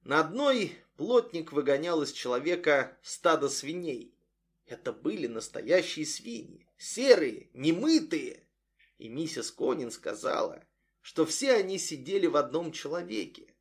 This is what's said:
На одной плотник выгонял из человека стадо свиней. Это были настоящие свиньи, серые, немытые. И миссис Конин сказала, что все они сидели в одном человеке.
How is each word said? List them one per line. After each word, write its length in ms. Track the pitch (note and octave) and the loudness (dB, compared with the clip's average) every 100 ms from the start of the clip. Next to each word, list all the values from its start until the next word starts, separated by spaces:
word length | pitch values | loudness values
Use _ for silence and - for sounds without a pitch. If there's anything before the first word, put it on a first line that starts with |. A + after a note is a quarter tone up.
На 200 | - D3 | 2 2
одной 540 | D#3 A3 C#4+ B3+ G3 - _ - | 2 2 2 2 0 -8 _ -8
плотник 540 | G#3 B3 - E3 D#3 | 2 2 2 -8 -4
выгонял 500 | D3 C3+ C#3 E3+ E3 | 0 2 2 2 0
из 100 | C#3 | -2
человека 840 | - B2 B2 D3 F3 D#3 C#3 B2 - | -4 -2 0 0 0 4 2 2 -10
стадо 440 | - - F3 D#3+ C#3 | -14 0 2 4 0
свиней. 720 | - C#3 F3 E3+ A#2+ - _ _ _ _ _ _ | -4 -6 -6 -6 -8 -12 _ _ _ _ _ _
Это 260 | A#2+ B2+ | -10 -8
были 360 | A2 D3+ G3+ B2 | -4 -4 -4 -6
настоящие 800 | A2+ - - C3 F3+ E3 D#3+ D3+ | -6 -10 -10 2 2 2 -6 -8
свиньи, 600 | - A#3 A#3 - - _ _ | -8 -10 -12 -14 -20 _ _
серые, 760 | - - C4+ G3 C#3 G#2+ - | -10 0 8 8 6 -4 -14
немытые. 880 | B2+ D3 E3+ D4+ D#4+ - D#3 B2+ - _ _ _ _ _ _ | -2 0 2 4 2 2 -4 -6 -12 _ _ _ _ _ _
И 120 | A2+ | -12
миссис 420 | B2 E3 C3 - | -8 -6 -6 -8
Конин 400 | - - - A#2+ | -4 -2 0 -4
сказала, 720 | - - - - D#2 F2+ - _ _ _ _ | -8 -8 -6 -2 -2 -2 -6 _ _ _ _
что 240 | - - D#3 | -8 0 0
все 280 | - C4+ | 0 2
они 240 | A#3 F#3+ F#3+ | 2 2 -4
сидели 500 | - D3 C3 G3 E3+ | -6 -8 -2 2 4
в 100 | D3 | 2
одном 340 | C#3+ D3+ E3+ | 2 -2 -4
человеке. 840 | - C#3+ E3+ F3 G#2+ E2 - - _ | -8 -8 -8 -6 -6 -6 -12 -20 _